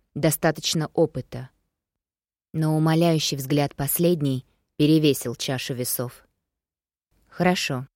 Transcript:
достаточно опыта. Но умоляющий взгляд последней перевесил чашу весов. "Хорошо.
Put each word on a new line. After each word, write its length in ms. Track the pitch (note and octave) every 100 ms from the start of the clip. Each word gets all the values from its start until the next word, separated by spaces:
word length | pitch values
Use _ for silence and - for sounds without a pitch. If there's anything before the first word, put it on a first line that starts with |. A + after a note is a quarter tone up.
| _
достаточно 760 | D3 D#3+ - E3 D#3 - E3 D3+
опыта. 560 | - D#3 C3 - B2 C3 _ _ _ _ _ _ _ _ _ _
Но 220 | D#3+ D#3 D#3
умоляющий 640 | D#3+ D#3+ E3+ D#3+ - C#3
взгляд 380 | C3+ D3 C#3+ -
последней 720 | C#3 - E3+ F3 C#3+ C3 - _ _ -
перевесил 600 | D3 D#3 D3+ C3+ B2 A#2
чашу 380 | - B2+ -
весов. 540 | B2 B2 - A#2+ - _ _ _ _ _ _ _ _ _ _ _
"Хорошо. 600 | - F3 F3+ - C3 C3+